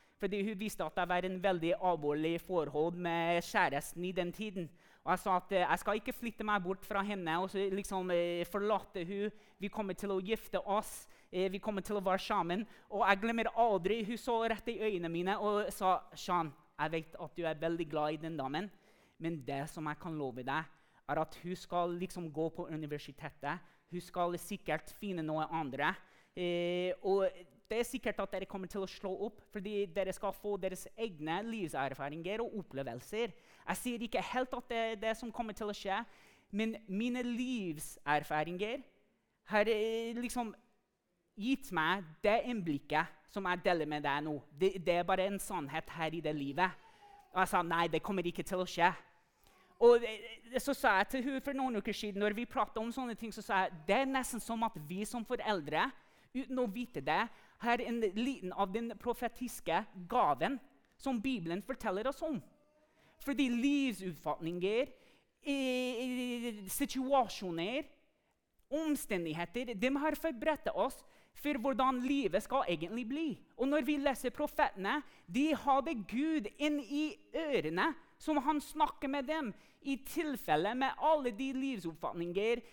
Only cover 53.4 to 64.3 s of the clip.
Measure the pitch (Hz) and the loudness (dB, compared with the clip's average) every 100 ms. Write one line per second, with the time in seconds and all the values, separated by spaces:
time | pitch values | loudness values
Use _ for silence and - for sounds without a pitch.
53.4 | 208 196 185 165 151 240 269 269 247 233 | 0 2 2 0 2 4 4 0 0 -4
54.4 | - 226 226 - 151 185 208 247 214 240 | -4 -2 0 -2 -6 -4 -4 -4 -4 -2
55.4 | - 202 143 156 240 - - _ _ 247 | 0 0 0 2 2 -2 -18 _ _ -8
56.4 | 269 254 247 202 240 151 135 165 226 - | -4 0 0 -2 -6 -4 2 2 2 -6
57.4 | - - 233 240 240 233 220 196 247 262 | -20 -4 0 2 2 0 2 2 0 -2
58.4 | 185 180 196 208 233 202 247 233 240 - | -4 0 0 0 -4 -4 -4 -2 -4 -4
59.4 | 247 - - 165 214 190 175 247 180 131 | -8 -6 0 0 0 -8 -2 4 4 4
60.4 | 170 269 - _ _ _ 277 247 262 247 | 2 -2 -8 _ _ _ -2 -2 0 -2
61.4 | 165 175 202 262 220 185 240 - 320 240 | -2 -4 -4 -4 -2 0 -2 -2 -4 -4
62.4 | - _ _ _ _ _ _ _ - 285 | -6 _ _ _ _ _ _ _ -4 0
63.4 | 262 240 277 285 269 190 185 151 156 | 2 4 4 4 2 0 -4 -4 -2